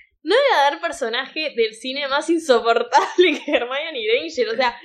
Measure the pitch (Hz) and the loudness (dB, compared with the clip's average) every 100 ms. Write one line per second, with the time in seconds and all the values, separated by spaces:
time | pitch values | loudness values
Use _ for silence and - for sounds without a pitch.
0 | _ _ 294 440 554 359 285 320 339 285 | _ _ 0 2 4 4 2 0 -6 -6
1 | 233 233 269 - 311 208 220 220 262 269 | -6 -4 -6 -6 -6 -2 -2 -2 -10 -6
2 | 285 277 311 330 320 233 226 233 233 285 | -2 -2 0 -2 2 2 4 0 4 2
3 | 381 - 359 294 - 294 240 269 330 294 | 2 2 2 2 0 -2 -2 -6 -6 -6
4 | 214 240 320 277 214 226 143 - | 0 0 0 -4 -4 0 -2 -2